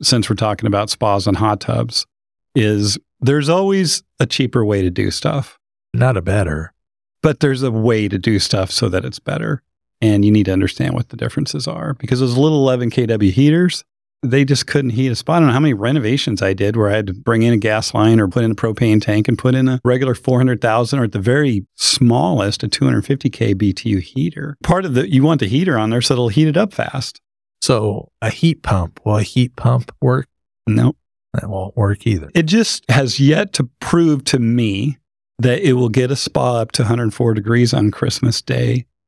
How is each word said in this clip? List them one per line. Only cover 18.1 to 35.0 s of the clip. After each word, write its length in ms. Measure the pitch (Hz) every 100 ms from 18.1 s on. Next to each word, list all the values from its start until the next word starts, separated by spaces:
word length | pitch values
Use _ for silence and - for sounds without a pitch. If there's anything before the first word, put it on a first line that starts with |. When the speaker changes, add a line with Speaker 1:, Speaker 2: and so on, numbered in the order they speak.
| 113
Speaker 1:
or 80 | 98
put 160 | 123
in 80 | 113
a 20 |
propane 480 | 110 113 107 117 107
tank 240 | - 107 107
and 100 | 117
put 200 | 127 131
in 100 | 131
a 120 | 127
regular 300 | 127 127 135
four 240 | 117 - 127
hundred 220 | 127 117
thousand 400 | 117 113 117 139
or 40 |
at 60 | 117
the 60 | 101
very 480 | 98 139 147 107 -
smallest, 880 | - - - 123 120 170 147 98 -
a 60 | -
two 160 | -
hundred 220 | 135 123 -
fifty 220 | 139 -
K 260 | - 110
B 180 | 98 101
T 160 | 92 117
U 80 | 98
heater. 580 | 90 127 165 - - 147
Part 220 | - 175
of 100 | 190
the, 180 | 123 190
you 120 | 135
want 160 | 147 156
the 80 | 101
heater 280 | 127 185 120
on 140 | 110
there 100 | 120
so 140 | 120
it'll 140 | 127 120
heat 180 | 104 156
it 100 | 151
up 160 | 208
fast. 480 | - - 131 - - _ _ _ _
Speaker 2:
So 520 | - 120 107 101 - _
a 80 | 110
heat 320 | - 165 156
pump, 380 | - 98 85 -
will 120 | - 107
a 60 |
heat 320 | 104 - 123 -
pump 340 | 120 123 - -
work? 280 | 131 131 131 _ _ _ -
Speaker 1:
No. 260 | 110 123 - _ _ _
Speaker 2:
That 140 | - 101
won't 260 | 101 95 -
work 300 | 101 101 117
either. 240 | 95 73 175
Speaker 1:
It 100 | 160
just 420 | 214 220 - -
has 300 | 131 135 123
yet 340 | 139 156 202
to 100 | - 127 _
prove 420 | - 175 165 143 -
to 120 | 131
me 600 | 117 120 113 98 131 135